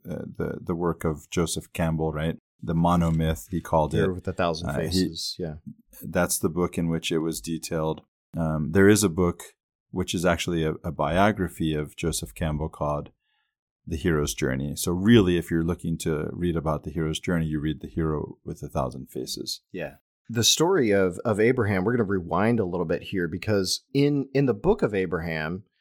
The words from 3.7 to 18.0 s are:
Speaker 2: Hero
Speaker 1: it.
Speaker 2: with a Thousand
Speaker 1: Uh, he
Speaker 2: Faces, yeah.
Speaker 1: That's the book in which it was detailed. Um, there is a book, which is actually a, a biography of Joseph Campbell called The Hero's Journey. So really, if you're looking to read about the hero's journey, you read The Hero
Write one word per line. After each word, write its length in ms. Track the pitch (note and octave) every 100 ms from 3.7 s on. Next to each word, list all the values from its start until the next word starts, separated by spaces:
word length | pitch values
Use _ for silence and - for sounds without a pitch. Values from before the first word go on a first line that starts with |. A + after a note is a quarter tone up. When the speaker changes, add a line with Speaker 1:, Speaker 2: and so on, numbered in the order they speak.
| E2 D2+
Speaker 2:
Hero 180 | D#2+ F#2+
Speaker 1:
it. 40 | F2+
Speaker 2:
with 120 | -
a 60 |
Thousand 360 | F2+ F2 D#2+ F2
Speaker 1:
Uh, 100 | D2
he 60 | D#2+
Speaker 2:
Faces, 480 | F#2 E2+ E2+ - -
yeah. 180 | E2+ D#2+ - - _ -
Speaker 1:
That's 380 | - F2 F2 -
the 100 | F#2+
book 280 | D#2+ F2 -
in 100 | E2+
which 220 | E2 -
it 80 | E2
was 220 | E2 E2
detailed. 600 | - D#2+ - E2 D#2 D#2 - _ _ D#2
Um, 340 | D#2+ D#2 C#2
there 160 | G2 G2
is 140 | G#2+
a 60 | G2+
book, 340 | D#2+ F2 - - _ _ _ _
which 220 | F#2 F2+
is 120 | F#2+ F2+
actually 380 | E2+ - E2+
a, 100 | D#2 -
a 80 | F2
biography 800 | D2 D2 F2 G#2 G2+ F2 - D#2+
of 220 | D2+ D2 -
Joseph 400 | E2 - - -
Campbell 340 | E2 D2 D#2
called 420 | - D2 D2 C#2 _ _ _ _ _ _ _ -
The 80 | D2+
Hero's 360 | F2+ D#2 D2
Journey. 420 | - C2+ C2 C#2+ C#2
So 160 | -
really, 460 | F2 G2+ A#2 F2+ F2
if 120 | -
you're 140 | E2
looking 340 | E2 E2+ E2+ E2
to 300 | E2 D2+ D#2+
read 240 | - F2 E2
about 280 | D#2 D2+
the 80 | -
hero's 280 | D#2 D#2 D#2
journey, 260 | - F2 D#2+
you 140 | D2+
read 220 | D2+ C#2+
The 60 | -
Hero 500 | -